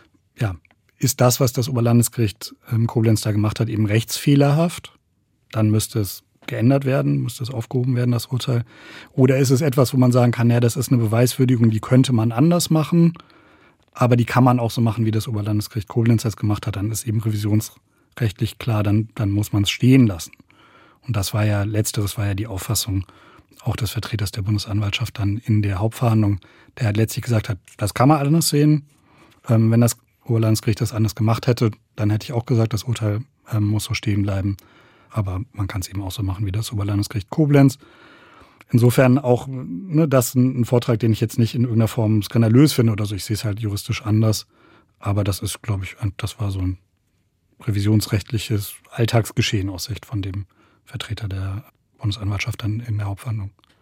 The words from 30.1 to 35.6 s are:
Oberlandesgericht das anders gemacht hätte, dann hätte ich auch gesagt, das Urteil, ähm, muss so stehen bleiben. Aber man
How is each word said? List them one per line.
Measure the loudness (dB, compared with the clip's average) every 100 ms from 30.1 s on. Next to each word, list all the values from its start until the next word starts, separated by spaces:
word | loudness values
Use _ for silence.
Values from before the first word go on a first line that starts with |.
| _
Oberlandesgericht | -4 0 2 0 0 -2
das | -2
anders | 0 -2
gemacht | 0 0 0 0
hätte, | 2 0 -2 _ -4
dann | -2
hätte | -2
ich | -2
auch | -6 0
gesagt, | 0 0
das | -2
Urteil, | -4 -4 -2 -4 -8 _ -6
ähm, | -2
muss | 0 -2
so | -2
stehen | -6 -2 -2
bleiben. | -2 -2 -4 -6 _ _ _ _ _
Aber | -6 -4 -6 -8
man | -8